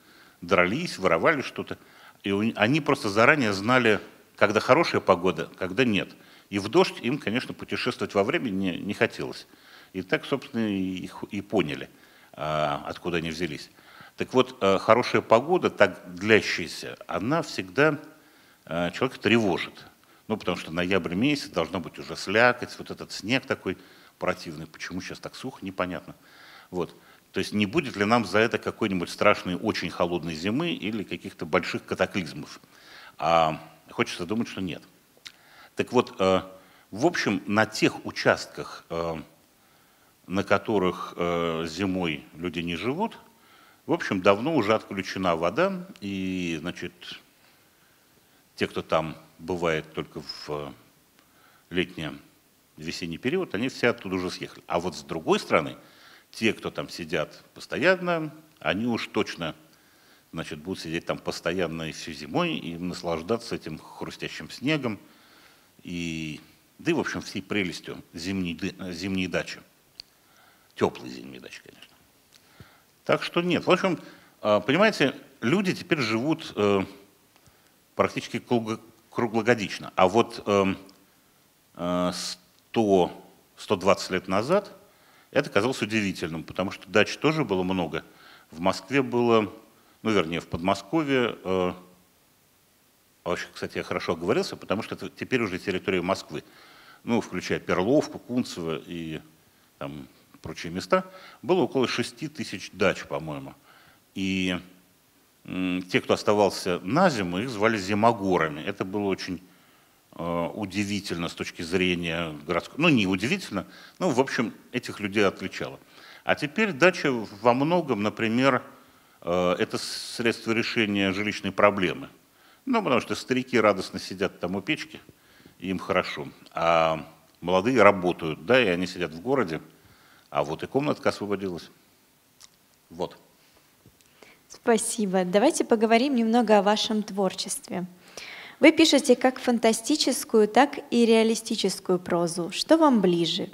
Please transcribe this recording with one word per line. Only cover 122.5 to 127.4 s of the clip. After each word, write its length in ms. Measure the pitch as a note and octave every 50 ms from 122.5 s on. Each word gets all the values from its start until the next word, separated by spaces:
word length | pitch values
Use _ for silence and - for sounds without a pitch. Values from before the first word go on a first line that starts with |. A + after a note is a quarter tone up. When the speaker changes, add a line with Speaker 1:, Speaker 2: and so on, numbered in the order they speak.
| _ _ _
Speaker 1:
Ну, 160 | C#4 B3 A3+
потому 200 | F#3+ D#3+ B2+ G#2
что 140 | - - G#2
старики 440 | - - - B2+ B2+ B2 B2+ B2+ A2+
радостно 400 | G#2+ G#2 F#2+ F#2+ F2+ - - F#2
сидят 400 | - - G2+ F#2 F#2+ E3 - -
там 160 | F2+ F2 F#3+
у 60 | G3+
печки, 400 | - D#3+ D3+ - - - - - - - - _ _ _ _ - - - _ -
им 200 | - F#2+ F#2 E2+
хорошо. 500 | - - F#2 F#2 E2+ - - D#2 C#2+ C#2+ - - - -
А 540 | - D#2+ E2 E2 E2+ E2 D#2+ D#2+ D#2+ D2+ C#2+ - - - _ _ _ _